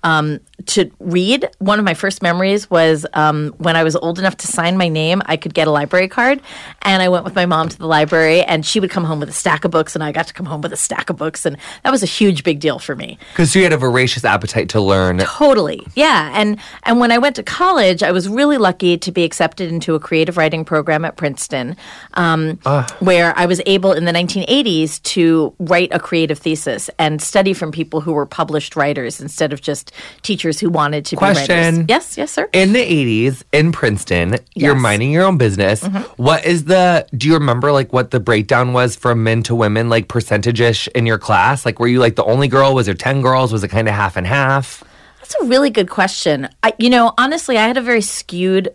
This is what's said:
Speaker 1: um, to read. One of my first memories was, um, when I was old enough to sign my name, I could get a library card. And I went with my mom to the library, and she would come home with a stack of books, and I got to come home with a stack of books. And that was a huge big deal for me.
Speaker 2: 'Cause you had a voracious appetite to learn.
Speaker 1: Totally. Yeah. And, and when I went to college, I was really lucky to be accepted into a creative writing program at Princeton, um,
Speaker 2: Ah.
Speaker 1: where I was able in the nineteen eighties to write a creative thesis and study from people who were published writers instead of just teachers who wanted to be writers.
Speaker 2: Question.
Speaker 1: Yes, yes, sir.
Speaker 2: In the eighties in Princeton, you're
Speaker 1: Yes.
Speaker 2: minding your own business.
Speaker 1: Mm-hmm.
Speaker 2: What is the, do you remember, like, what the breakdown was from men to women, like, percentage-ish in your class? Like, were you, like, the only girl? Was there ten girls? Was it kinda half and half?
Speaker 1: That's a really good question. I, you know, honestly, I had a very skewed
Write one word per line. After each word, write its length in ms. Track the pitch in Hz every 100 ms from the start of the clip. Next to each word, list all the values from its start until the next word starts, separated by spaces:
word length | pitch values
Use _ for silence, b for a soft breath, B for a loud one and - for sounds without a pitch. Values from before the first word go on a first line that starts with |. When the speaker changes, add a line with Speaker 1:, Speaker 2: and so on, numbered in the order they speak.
Speaker 1:
um, 360 | 170 160 151 147 _ _ -
to 240 | - 175 _
read. 480 | 180 175 185 262 - _
One 180 | 196 208
of 80 | 202
my 80 |
first 300 | 165 196 -
memories 440 | 180 175 190 202 202
was, 360 | 170 160 156 156
um, 400 | - 151 151 151 -
when 160 | 165 165
I 80 |
was 120 | 160 156
old 220 | 165 175
enough 200 | 190 -
to 100 | -
sign 280 | - 170 185
my 120 | 180
name, 320 | 156 160 185 -
I 100 | 156
could 160 | -
get 140 | 160 156
a 40 |
library 360 | 147 147 180 190
card. 340 | - 247 277 B B B B
And 220 | 202 190
I 60 | 185
went 140 | 180 185
with 100 | 190
my 100 | 180
mom 240 | 160 160
to 80 | -
the 80 | 160
library, 560 | 156 151 165 160 165
and 240 | - 165 156
she 140 | 220
would 100 | 185
come 140 | -
home 160 | 160 156
with 100 | 147
a 40 |
stack 320 | - 185 156 -
of 60 |
books, 220 | 160 160
and 100 | 165
I 80 | 151
got 140 | 147 165
to 60 |
come 140 | - 180
home 140 | 151
with 120 | 147
a 40 | -
stack 340 | - - -
of 40 | 185
books. 300 | 156 - 160
And 120 | 143 B B
that 80 | -
was 100 | 262
a 60 | 196
huge 360 | - 208 165
big 160 | 175 147
deal 200 | 151 135
for 160 | - 127
me. 240 | 64 - B -
Speaker 2:
'Cause 180 | 165 190
you 60 |
had 80 | 180
a 60 | 151
voracious 480 | 127 123 127 - 117
appetite 420 | 101 110 113 -
to 120 | 110
learn. 380 | 98 98 92 90
Speaker 1:
Totally. 680 | 95 - 294 247 156 160 - -
Yeah. 360 | 311 220 151
And, 240 | 208 208 208 B B
and 160 | - 233
when 120 | 240
I 80 | 240
went 160 | 277 247
to 80 |
college, 580 | 208 - 359 339 196 180
I 100 | 185
was 160 | 180 185
really 300 | 220 294 285
lucky 400 | 196 180 180 170
to 140 | 185
be 120 | 180
accepted 480 | 170 - 160 - 175
into 220 | 165 156
a 60 | 160
creative 380 | - 160 160 175
writing 280 | 156 160 160
program 400 | 156 151 156 160
at 120 | -
Princeton, 580 | 151 135 - 139 123 180 B B B -
um, 420 | 170 160 156 165 135
Speaker 2:
Ah. 220 | 143 123 -
Speaker 1:
where 380 | 190 180 170 -
I 80 | 175
was 160 | 180 190
able 260 | 190 190
in 120 | 165 170
the 60 |
nineteen 340 | 170 175 202 170
eighties 500 | 269 240 160 160 - -
to 400 | - 165 165 147 _
write 300 | 165 175 180
a 60 | -
creative 400 | - 170 160 151
thesis 500 | 170 156 151 110 - -
and 240 | 156 151
study 320 | - 202 190
from 180 | 185 160
people 300 | 156 156 156
who 120 | 147
were 120 | 147 139
published 500 | - 156 151 - 165
writers 460 | 143 147 120 -
instead 320 | 143 - 208
of 80 | 147
just 300 | - 147 - B B B
teachers 240 | - 196 165 156
who 100 | 170
wanted 340 | 165 147 151 147
to 120 | 165
be 20 |
writers. 240 | 196 180 139
Speaker 2:
Question. 400 | 175 165 165 165
Speaker 1:
Yes, 280 | 262 - -
yes, 140 | 302
sir. 160 | - 427
Speaker 2:
In 180 | 185 190
the 80 | 233
eighties 640 | 240 160 127 110 123 131 -
in 220 | 147 160
Princeton, 640 | 160 123 104 - 87 85 120 - -
you're 180 | 143
Speaker 1:
Yes. 80 | 135
Speaker 2:
minding 300 | 120 104 127
your 120 | 156
own 140 | 190 175
business. 440 | 117 98 98 107
Speaker 1:
Mm-hmm. 160 | 196 190 - -
Speaker 2:
What 300 | 123 156 165
is 180 | 175
the, 420 | 147 185 180 170 - 131
do 120 | 143
you 60 |
remember, 380 | 160 147 120 143
like, 180 | 139 127
what 200 | 127 123
the 80 | 127
breakdown 520 | 101 110 104 123 127
was 220 | 123 123 -
from 280 | 123 117
men 200 | 110 113
to 100 | 113 117
women, 340 | 107 107 117
like, 180 | 117 -
percentage-ish 800 | 120 - 104 113 117 120 110 - 127
in 100 | 117
your 120 | 110
class? 480 | - 101 101 135 123
Like, 140 | -
were 80 | 85
you, 120 | 123
like, 160 | 117 -
the 80 |
only 240 | 104 123 139
girl? 260 | 139 139
Was 120 | 135 107
there 100 | 87
ten 260 | 127 135
girls? 300 | 127 131 127
Was 120 | 110
it 60 | 98
kinda 220 | 104 110
half 240 | 104 98 95
and 100 | 90
half? 580 | 139 135 135 131 - b b b b
Speaker 1:
That's 160 | - 587
a 20 | 285
really 240 | 254 277
good 200 | 220 180
question. 580 | - 190 - 175 143 135 _
I, 100 | 226 220
you 100 | 233
know, 240 | 247 233 -
honestly, 400 | 262 330 - 240
I 100 | 220
had 100 | 247
a 40 |
very 200 | 240 233
skewed 680 | 202 - - 175 185 190 190